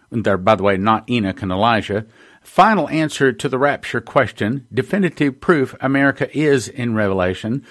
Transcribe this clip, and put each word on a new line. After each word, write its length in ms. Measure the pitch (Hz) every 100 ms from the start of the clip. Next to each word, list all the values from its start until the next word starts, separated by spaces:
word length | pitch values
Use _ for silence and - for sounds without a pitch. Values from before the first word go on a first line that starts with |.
| _
And 140 | 117
they're, 120 | 104 95
by 180 | 98
the 80 | 104
way, 140 | 98 95
not 340 | 107 110 -
Enoch 320 | 120 98 -
and 80 | 95
Elijah. 560 | 92 113 110 92 104 110 _ - _
Final 460 | - - 208 214 196
answer 440 | 156 156 - 135
to 160 | 113 135
the 100 | 127
rapture 420 | 143 127 - 120
question. 640 | - 147 110 - 107 135 -
Definitive 680 | 113 127 196 180 - 147 131
proof 340 | - 160 127 -
America 480 | 135 139 139 131 135 139
is 320 | 151 139 101
in 260 | - 120
Revelation. 720 | 110 101 95 90 92 - 139 -